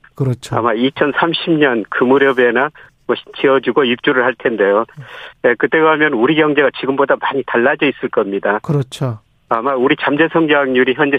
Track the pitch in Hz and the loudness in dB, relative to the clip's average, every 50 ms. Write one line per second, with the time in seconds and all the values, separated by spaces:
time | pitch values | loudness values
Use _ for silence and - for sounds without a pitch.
0 | _ _ _ - 143 127 123 123 - - 123 117 110 120 110 113 123 135 - - | _ _ _ -6 -4 -4 -4 -4 -6 -6 -4 -2 -2 0 0 0 0 -2 0 0
1 | 165 147 135 - - 170 165 - - - 165 151 147 139 123 113 95 - - - | -2 -2 0 -2 -2 -2 -2 -2 -2 -2 0 2 2 2 0 0 -4 -6 -4 -2
2 | 131 123 135 139 139 139 131 120 127 120 113 120 135 151 - - - - _ _ | 2 2 4 4 4 4 2 2 2 2 2 0 -2 -2 -4 -10 -20 -20 _ _
3 | _ - 120 - - - - - - 143 135 135 120 131 117 - 143 120 120 117 | _ -6 -6 -6 -6 -10 -8 -2 0 2 2 2 0 0 0 0 0 0 0 -2
4 | - - 143 127 120 127 127 - - 135 117 101 101 98 101 104 113 - - - | -2 0 0 0 0 0 -2 -2 -2 -2 0 0 2 2 2 2 0 -2 -6 -16
5 | 131 - - - - - - _ - 127 120 - - 139 - 165 160 160 156 151 | -20 -20 -20 -20 -20 -20 -8 _ 0 0 0 0 0 0 0 2 2 2 2 2
6 | 151 151 143 110 120 135 160 151 156 151 147 143 143 127 - - - 131 139 135 | 2 0 0 0 0 2 2 2 2 2 2 2 0 0 0 -2 -4 -4 -2 0
7 | 139 135 143 - - - 143 139 123 - - 120 117 135 151 151 165 143 123 - | 0 0 0 -2 -2 -4 -4 -4 -4 -2 -2 0 2 2 0 0 0 -2 -2 -2
8 | - 120 - - 107 98 98 98 - 104 101 107 - - 151 143 131 127 - - | -6 -4 -2 -2 -2 -2 -2 -4 -2 -2 -2 -2 -2 -2 -2 -2 -2 -4 -6 -8
9 | 143 127 113 107 - _ _ _ _ - 117 113 113 139 139 131 123 143 151 - | -6 -6 -6 -8 -12 _ _ _ _ -4 -4 -2 -2 -2 0 0 2 2 0 0
10 | - 143 143 147 165 160 - 170 165 151 147 143 143 131 131 127 127 123 123 123 | 0 -2 0 2 0 2 2 0 2 2 2 2 2 2 2 2 2 2 0 0
11 | 151 143 139 | 0 0 0